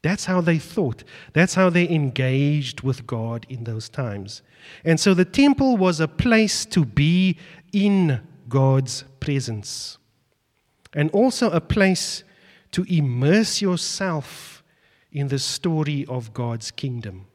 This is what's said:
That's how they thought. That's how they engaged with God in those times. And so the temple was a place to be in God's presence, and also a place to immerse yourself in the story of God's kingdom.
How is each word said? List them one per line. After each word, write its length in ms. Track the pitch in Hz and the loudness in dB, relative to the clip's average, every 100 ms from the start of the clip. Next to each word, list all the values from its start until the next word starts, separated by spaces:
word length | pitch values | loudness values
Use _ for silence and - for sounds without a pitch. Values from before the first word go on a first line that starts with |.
That's 240 | 151 208 - | -2 -4 -2
how 140 | 185 | 0
they 200 | 170 165 | 2 0
thought. 440 | - - 147 - - - - | -2 -2 -2 -4 -14 -20 -4
That's 220 | 147 180 185 | 0 2 4
how 160 | 185 | 4
they 180 | 170 170 | 4 2
engaged 920 | 165 139 120 131 135 143 147 131 - | 0 0 0 0 2 2 0 -4 -6
with 260 | 131 127 117 | -4 -4 -6
God 400 | 117 113 117 - | -6 -6 -8 -10
in 140 | 127 | -12
those 260 | 117 110 - | -8 -8 -10
times. 540 | - 123 101 98 - _ _ - - | -8 -6 -8 -12 -16 _ _ -20 -6
And 160 | 160 160 | 0 4
so 160 | 202 180 | 4 4
the 100 | 180 | 2
temple 520 | - 285 277 269 233 | 4 4 4 2 4
was 220 | 185 160 | 2 2
a 80 | 160 | -4
place 560 | - 247 220 214 - - | 0 2 4 2 -2 -2
to 180 | 185 127 | 0 2
be 540 | 120 151 175 185 - - - _ | 2 2 4 2 0 -8 -20 _
in 480 | 202 202 196 170 123 - - 120 | 0 2 4 2 0 -6 -20 -2
God's 560 | 135 135 135 131 - - _ | 2 4 4 0 -8 -14 _
presence, 760 | - 139 117 107 101 - - - _ _ _ _ _ _ _ _ _ | -4 -2 -4 -10 -10 -12 -14 -16 _ _ _ _ _ _ _ _ _
and 160 | 151 151 | -2 0
also 400 | 202 254 - 226 | 2 2 2 0
a 100 | 165 | 0
place 640 | - - 190 180 - - _ _ _ _ _ | 0 2 2 2 -4 -10 _ _ _ _ _
to 100 | - 185 | -6 0
immerse 760 | 175 139 120 139 202 226 - | 0 0 0 4 4 2 -2
yourself 1000 | 196 175 - - 190 160 127 - - - _ _ _ _ _ | -2 -2 -4 -6 -4 -4 -8 -16 -20 -20 _ _ _ _ _
in 180 | 143 139 | -6 -2
the 100 | 135 | -2
story 680 | - - 180 156 151 143 - | -4 -4 -2 0 -2 -4 -4
of 300 | 127 113 110 | -8 -8 -6
God's 340 | 120 117 - | -4 -4 -8
kingdom. 560 | - 139 120 107 92 95 | -8 -8 -6 -10 -14 -20